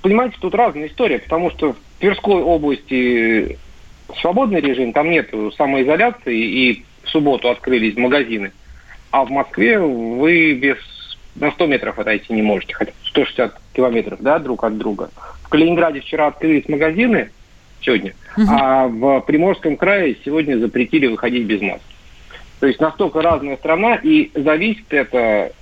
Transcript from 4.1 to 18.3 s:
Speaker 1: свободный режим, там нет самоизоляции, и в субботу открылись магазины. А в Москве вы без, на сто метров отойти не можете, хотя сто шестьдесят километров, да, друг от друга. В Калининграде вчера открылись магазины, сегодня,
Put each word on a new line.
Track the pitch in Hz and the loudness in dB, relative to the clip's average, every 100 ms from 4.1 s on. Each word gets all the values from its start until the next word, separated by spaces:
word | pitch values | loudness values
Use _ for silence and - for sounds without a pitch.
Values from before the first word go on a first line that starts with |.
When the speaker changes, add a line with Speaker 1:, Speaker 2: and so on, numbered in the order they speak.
| - | -4
Speaker 1:
свободный | 165 196 262 180 | -2 0 2 0
режим, | 143 127 120 | 0 -2 0
там | 139 156 | 0 0
нет | 165 - 113 107 - | 0 -2 -6 -6 -2
самоизоляции, | 143 135 131 165 240 233 135 113 | 0 2 2 2 0 -2 -4 -2
и | 113 127 127 110 - - | -2 0 0 0 -10 -16
в | - | -4
субботу | 160 143 127 120 | 0 2 2 0
открылись | 120 - 127 110 107 | -2 0 0 0 0
магазины. | 127 143 117 110 98 - - - - - - | 0 0 0 -6 -8 -12 -20 -20 -20 -20 -2
А | 135 | 0
в | 123 | 0
Москве | 139 135 - 226 220 | -2 -4 0 2 2
вы | 160 120 113 120 156 170 160 | 0 -2 -4 0 2 4 2
без, | 131 139 131 - - - - - - | 2 0 -2 -8 -20 -20 -20 -20 -6
на | 151 | -4
сто | - 165 | 0 0
метров | 135 107 107 | 0 -2 -4
отойти | 107 107 - | -2 -2 -2
не | 113 | 0
можете, | 107 98 - | 0 0 -4
хотя | - 110 - - | -8 -8 -6 -4
сто | 147 | -2
шестьдесят | 135 - 110 - - | 0 -2 -4 -4 -8
километров, | - 127 117 104 101 | 0 2 2 -2 -4
да, | 127 165 | 0 0
друг | 135 117 | -2 -2
от | 117 107 | -2 -2
друга. | 104 98 85 - - - | -4 -6 -8 -12 -20 -18
В | - | -2
Калининграде | 151 165 170 170 139 | 2 2 2 0 -2
вчера | - 151 147 | -6 -2 -2
открылись | - 160 151 - | 0 0 0 0
магазины, | 147 160 170 240 190 107 - - - - - | -2 0 2 2 2 -2 -14 -20 -20 -20 -6
сегодня, | - 110 92 - - | -2 0 -2 -14 -8